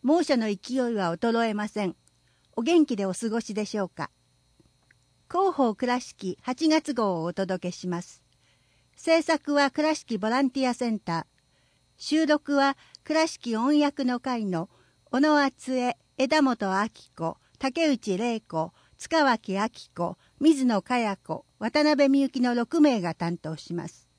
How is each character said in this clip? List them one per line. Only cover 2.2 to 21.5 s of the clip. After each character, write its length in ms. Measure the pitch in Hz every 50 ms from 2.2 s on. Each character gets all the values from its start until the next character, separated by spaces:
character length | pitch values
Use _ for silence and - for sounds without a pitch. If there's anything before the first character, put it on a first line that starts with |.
| _ _ _ _ _ _ _
お 60 | -
元 240 | 233 254 349 339 302
気 100 | - 247
で 100 | 190 196
お 80 | 190 180
過 140 | - -
ご 140 | 226 214 233
し 120 | - - 202
で 120 | 208 214
し 120 | - -
ょ 80 | 214 196
う 40 | 170
か。 200 | _ - 151 - _ _ _ _ _ _ _ _ _ _ _ _ _ _ _ _ _ _ _ _ _ _ _ _
広 220 | - 349 392 381
報 240 | 339 - 269 233 214
倉 240 | _ 262 247 240 254
敷 380 | - - - _ - 185 - _
八 280 | _ - 254 - 320 311
月 240 | 311 320 311 - 262
号 280 | 240 226 202 180 165
を 20 | 160
お 100 | 170 175
届 340 | - 196 175 190 180 -
け 40 | 180
し 180 | 180 - - 180
ま 120 | 175 175
す。 220 | 180 - - _ _ _ _ _ _ _ _ _ _ _ _ _ _ _ _
制 260 | - - - 320 330
作 320 | 320 - 320 294 _ 294 294
は 180 | 285 285 277
倉 240 | _ - 302 311 311
敷 220 | - - _ 233
ボ 120 | 202 196 220
ラ 100 | 233 262
ン 120 | 277 254
テ 100 | _ 277
ィ 80 | 262 254
ア 40 | 240
セ 160 | - 254 240
ン 100 | 220 202
タ 140 | _ - 165
ー。 120 | 165 - _ _ _ _ _ _ _ _ _ _ _ _ _ _
収 280 | _ - - 294 311 320
録 300 | 269 302 294 _ - 285
は 220 | 277 277 277 277 _ - _ _ - _
倉 240 | - 311 320 320
敷 300 | 330 - - - 247 226
音 200 | 220 233 269 302
訳 280 | 294 294 285 - - 269
の 160 | 247 247 247
会 240 | _ 262 247 233 214
の 240 | 196 180 165 170 - _ _ _ _ _ _ _ _
小 80 | - 254
野 240 | 285 302 302 294 285
厚 320 | 269 _ _ - - 262
江、 220 | 254 247 247 - _ _ _ _
枝 240 | - 262 254 311 311
本 260 | 285 262 240 - 208
明 200 | 190 190 190 208 220 _ - - _ _
子、 240 | - 165 165 160 _ _ _ _
竹 320 | _ - 269 247 320 330 311
内 280 | 277 220 - 214 185
玲 220 | 180 226 240 233 220
子、 320 | _ _ - 160 160 175 _ _ _ _ _
塚 280 | _ - - 320 320 294
脇 280 | 269 240 220 _ - 185
明 140 | 196 208 233 _ - - _ _
子、 240 | - 170 170 175 _ _ _ _ _
水 260 | 277 311 320 277 262
野 160 | 247 226 190
佳 180 | - - 254 247
代 180 | 233 214 196
子、 280 | _ _ - 160 - - _